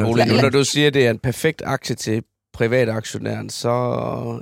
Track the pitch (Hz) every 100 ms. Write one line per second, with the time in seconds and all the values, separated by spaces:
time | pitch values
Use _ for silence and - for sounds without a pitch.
0 | 110 120 117 110 135 139 131 147 147 139
1 | 120 110 123 - 160 - - 135 - 113
2 | 117 110 - _ _ - 113 127 113 110
3 | 110 107 110 107 107 - 120 123 123 123
4 | 117 - 120 117